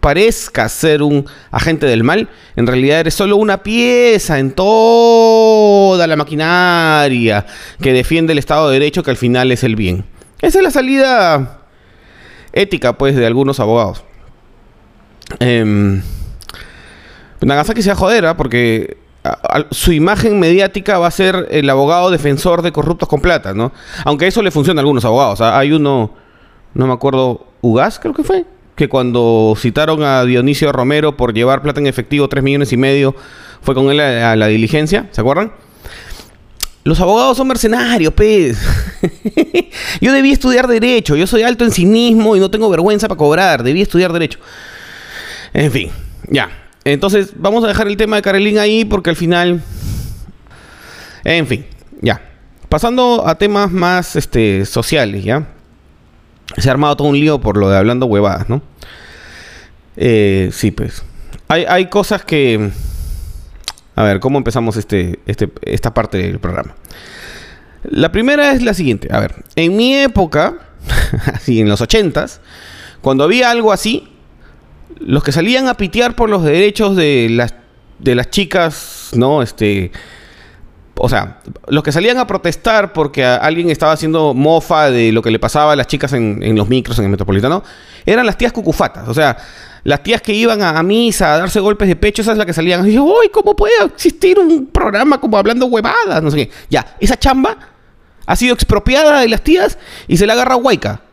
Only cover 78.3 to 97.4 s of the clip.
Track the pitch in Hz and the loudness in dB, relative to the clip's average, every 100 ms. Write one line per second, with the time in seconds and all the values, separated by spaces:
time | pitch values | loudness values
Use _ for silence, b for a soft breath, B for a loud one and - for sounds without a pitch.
78.3 | - 185 190 165 147 - - - 120 127 | -2 -2 0 -2 -4 -16 -18 -6 0 2
79.3 | 151 120 - 107 101 90 B B B B | 2 -2 -2 -2 0 -4 B B B B
80.3 | B B B - - - - 123 117 95 | B B B -20 -20 -18 -4 -2 -2 -4
81.3 | - - - - 143 151 147 208 247 247 | -12 -20 -20 -4 -2 -2 0 0 0 -2
82.3 | 190 175 - - 220 196 - 143 143 127 | -4 -4 -4 0 0 0 -2 -4 0 0
83.3 | 123 151 165 170 147 156 156 160 160 156 | 2 0 0 -2 0 0 0 0 0 0
84.3 | 127 143 165 - 165 151 123 113 113 113 | 2 2 2 2 2 2 2 2 2 0
85.3 | 110 113 147 151 147 123 147 139 127 113 | 0 0 0 2 2 0 -4 -2 -2 -2
86.3 | 104 104 110 101 127 - 117 98 98 101 | -2 0 0 2 0 -2 -2 0 -2 0
87.3 | 98 117 175 - B B B - 220 220 | 0 0 -2 -6 B B B 0 0 0
88.3 | 190 240 233 185 151 175 - 110 120 147 | 0 -4 -2 -4 -2 -2 -4 -6 0 0
89.3 | 127 B B B B - 143 - 226 - | 0 B B B B -4 -4 -2 -4 -2
90.3 | 208 233 220 190 156 170 214 233 196 175 | 0 0 0 0 0 0 2 0 0 2
91.3 | 151 185 208 196 208 202 170 208 202 220 | 2 0 0 0 0 0 0 -2 -2 -2
92.3 | 214 196 165 165 175 196 220 285 427 453 | -2 -2 -2 0 0 2 2 4 4 4
93.3 | - 403 415 415 466 403 - 349 - 370 | 2 0 0 2 2 0 0 -2 2 2
94.3 | 381 349 320 262 - 233 202 277 277 254 | 4 4 2 0 -2 -2 0 2 0 2
95.3 | 214 196 233 254 233 220 453 294 165 156 | 0 2 0 0 0 0 0 0 0 0
96.3 | 151 117 B B 143 - - 196 254 285 | -2 -4 B B -2 -2 -2 0 2 2
97.3 | 262 | 2